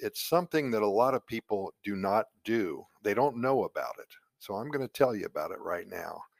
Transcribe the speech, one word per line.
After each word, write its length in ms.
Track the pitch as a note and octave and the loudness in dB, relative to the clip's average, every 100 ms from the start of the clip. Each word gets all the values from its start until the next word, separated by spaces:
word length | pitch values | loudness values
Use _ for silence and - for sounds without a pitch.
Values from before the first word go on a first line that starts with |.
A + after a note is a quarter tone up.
it's 300 | G#2+ - - | -6 -6 0
something 400 | E3+ F3 D#3+ C3+ | 0 2 0 2
that 100 | A2 | 2
a 80 | G#2 | 4
lot 240 | G2+ C3 | 4 4
of 140 | C3 - | 2 -2
people 480 | A2+ - G2+ F#2+ - | -8 -2 -2 -2 -8
do 100 | G#2 | -6
not 300 | G2 F#2+ G#2+ A2 _ | -2 2 2 2 _
do. 440 | G#2+ A2+ F2+ C#2 - _ | -2 0 0 -4 -12 _
They 100 | G#2 | 0
don't 240 | G#2 C#3 A#2+ | 2 2 2
know 280 | B2+ C3+ | 0 0
about 320 | F2 D2+ B1 - | 0 -4 -6 -10
it. 100 | - - _ _ | -16 -20 _ _
So 160 | - | -10
I'm 160 | G2+ C#3 | -8 -6
gonna 180 | C#3+ B2+ | -4 -6
tell 260 | - B2+ | 2 4
you 120 | G#2+ E2+ | 4 -4
about 240 | D2+ D#2+ | -6 -6
it 100 | F#2 | -6
right 260 | E2+ F2 F2 | -4 -6 -6
now. 360 | F2+ E2+ E2+ - | -10 -8 -10 -16